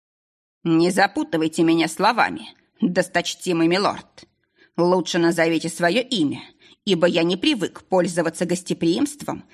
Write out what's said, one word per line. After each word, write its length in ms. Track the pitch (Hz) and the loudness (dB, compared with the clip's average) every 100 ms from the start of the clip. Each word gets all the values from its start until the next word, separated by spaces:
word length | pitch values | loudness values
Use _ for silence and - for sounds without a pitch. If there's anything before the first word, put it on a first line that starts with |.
| _ _ _ _ _ _ | _ _ _ _ _ _
"Не 280 | 170 160 175 | 0 2 2
запутывайте 720 | 185 196 311 302 160 160 - | 2 0 0 -4 -2 -2 0
меня 240 | 165 165 160 | 2 2 0
словами, 640 | - 202 233 95 80 - - _ - | 0 0 2 0 -2 -14 -20 _ -4
досточтимый 880 | 190 180 175 175 - - 180 165 165 | -2 0 -2 -2 -4 -8 -4 0 2
милорд. 580 | 180 180 101 - - - _ _ _ _ - | 2 0 -2 -12 -20 -20 _ _ _ _ -2
Лучше 440 | 175 185 165 180 | 2 2 0 0
назовите 500 | 170 170 165 160 165 | 2 2 0 0 -4
своё 320 | - 170 220 | -2 0 0
имя, 420 | 254 220 147 - - _ _ _ | -2 -2 -2 -2 -12 _ _ _
ибо 240 | - 175 175 | -2 2 2
я 160 | 165 | 2
не 140 | 170 185 | 0 2
привык 460 | 311 254 165 - | 0 0 -4 -8
пользоваться 600 | - 185 180 175 160 - 175 | -2 0 0 0 -2 -2 -4
гостеприимством 1000 | 175 - 170 170 202 285 - - 139 - | -4 -4 -2 0 0 -2 -4 -10 -12 -14